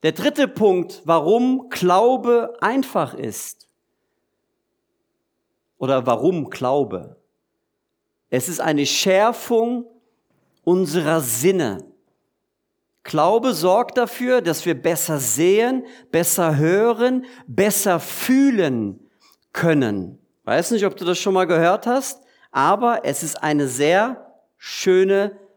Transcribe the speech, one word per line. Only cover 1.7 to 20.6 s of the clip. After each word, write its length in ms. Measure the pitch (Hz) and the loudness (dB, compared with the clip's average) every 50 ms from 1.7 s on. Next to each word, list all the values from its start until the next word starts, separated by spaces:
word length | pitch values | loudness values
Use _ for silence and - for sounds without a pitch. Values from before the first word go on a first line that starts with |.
Glaube 880 | - - 180 180 175 185 220 240 262 247 208 233 240 233 226 233 - - | -8 -2 0 2 4 4 4 2 2 0 0 2 2 2 0 -2 -8 -4
einfach 540 | - 196 233 269 262 - - 202 160 135 - | -4 -2 0 0 -2 -2 -2 -4 -4 -4 -6
ist. 520 | - - 117 101 - - - - _ _ _ _ _ _ _ _ _ _ _ _ _ _ _ _ _ _ _ _ _ _ _ _ _ _ _ _ _ _ _ _ _ _ _ _ _ _ _ _ _ _ _ _ _ | -10 -10 -10 -10 -10 -14 -14 -16 _ _ _ _ _ _ _ _ _ _ _ _ _ _ _ _ _ _ _ _ _ _ _ _ _ _ _ _ _ _ _ _ _ _ _ _ _ _ _ _ _ _ _ _ _
Oder 260 | 131 127 135 131 120 | -4 0 0 0 2
warum 460 | 120 123 110 127 165 190 175 139 - | 0 -2 0 2 0 0 0 -4 -8
Glaube? 640 | - - 131 127 135 147 139 110 95 92 78 - - _ _ _ _ _ _ _ _ _ _ _ _ _ _ _ _ _ _ _ _ _ _ _ | -10 -6 -2 -2 0 0 -2 -2 -6 -12 -12 -12 -20 _ _ _ _ _ _ _ _ _ _ _ _ _ _ _ _ _ _ _ _ _ _ _
Es 180 | - 131 127 - | -4 -4 -4 -4
ist 140 | 175 - | -6 -4
eine 240 | - 170 156 147 143 | -2 0 0 0 0
Schärfung 1040 | 135 - - - 196 185 190 208 226 240 233 - - 240 226 226 233 247 247 240 - _ _ _ _ _ _ _ _ _ _ _ _ _ _ _ | 0 -2 -2 0 2 4 4 4 2 0 -2 -4 -2 0 0 0 0 -2 -4 -6 -10 _ _ _ _ _ _ _ _ _ _ _ _ _ _ _
unserer 580 | - 175 185 190 156 147 185 160 147 160 165 | 0 2 2 2 0 0 -2 0 0 0 0
Sinne. 640 | 147 120 - - - 180 190 185 160 117 98 90 - - _ _ _ _ _ _ _ _ _ _ _ _ _ _ _ _ _ _ _ _ _ _ | 0 -2 -4 0 2 2 2 2 0 -2 -4 -6 -12 -16 _ _ _ _ _ _ _ _ _ _ _ _ _ _ _ _ _ _ _ _ _ _
Glaube 540 | _ - - 156 147 170 208 233 226 262 233 | _ -6 -2 0 2 2 2 2 0 0 -2
sorgt 420 | 156 160 185 185 214 240 233 - 254 | 0 2 2 2 2 0 0 -2 -2
dafür, 440 | 240 214 - - 247 247 254 247 | -2 -2 -4 -6 -2 0 0 0
dass 260 | 202 170 156 151 - 180 | 0 0 -4 -2 -2 -4
wir 120 | 165 131 | -4 -2
besser 380 | - 165 170 156 - - 156 143 | 0 -2 -2 -2 -2 -4 -4 -4
sehen, 680 | 135 - - 143 160 180 196 208 226 247 262 262 247 - - - - _ | -2 -2 -2 2 2 4 4 4 2 0 0 -4 -6 -10 -18 -20 -18 _
besser 440 | - 165 175 170 - - 175 165 156 | -2 0 0 0 0 0 2 2 2
hören, 720 | 139 151 160 175 196 220 233 233 220 233 254 254 254 254 - - - - - | 2 2 2 2 4 2 2 2 2 0 0 0 -2 -4 -6 -18 -20 -18 -10
besser 520 | 127 104 190 214 196 - - 208 180 165 | -2 0 2 2 2 0 0 0 0 0
fühlen 1000 | - - - - - - 254 262 277 277 254 214 180 151 127 117 110 101 95 - _ _ _ _ _ _ _ _ _ _ _ | -2 -6 -12 -10 -2 0 2 4 4 4 4 2 0 0 0 0 -2 -4 -6 -10 _ _ _ _ _ _ _ _ _ _ _
können. 680 | - - 170 160 147 131 113 104 101 - - 117 - _ _ _ _ _ | -2 0 2 2 4 2 0 0 -2 -6 -8 -12 -18 _ _ _ _ _
Weiß 260 | - 110 143 | -2 0 0